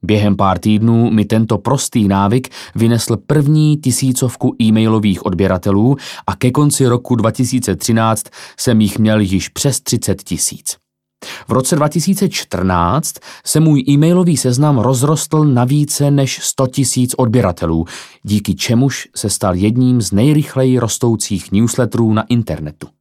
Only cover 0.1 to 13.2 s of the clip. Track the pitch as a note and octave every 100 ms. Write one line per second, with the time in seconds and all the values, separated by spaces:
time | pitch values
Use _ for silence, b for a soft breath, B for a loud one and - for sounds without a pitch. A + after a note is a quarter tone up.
0.1 | G#2+ G#2 F#2+ G2 F2+ G#2+ G#2+ A2+ A#2 A#2
1.1 | A2 G#2 A2+ A2+ G#2+ - C#3 - B2 G2+
2.1 | G2 G2+ B2 B2+ B B - A2+ A#2 -
3.1 | A2+ - D3 D3 D#3 D3+ D3 C3 A#2 C3+
4.1 | B2 B2+ - B2 - A2+ G#2+ A2 A2 G#2
5.1 | F#2 - F2 F#2+ F2+ G2+ G2 A#2 C#3+ B
6.1 | B - G2+ B2 B2+ D3 D3 C3 A#2+ -
7.1 | A#2+ A2 A2 B2+ B2+ A#2+ F#2 - A2+ A2+
8.1 | A2 - B B B - A2+ G#2 - G#2+
9.1 | G#2+ G2+ F#2+ - - C#3+ B2 - A#2+ -
10.1 | G2 - F2 - - - - _ _ _
11.1 | _ B B - A#2+ C3 D#3+ D3 E3 D#3
12.1 | G3 G3 - - F#2 F#2 F2+ F2 C3 -
13.1 | -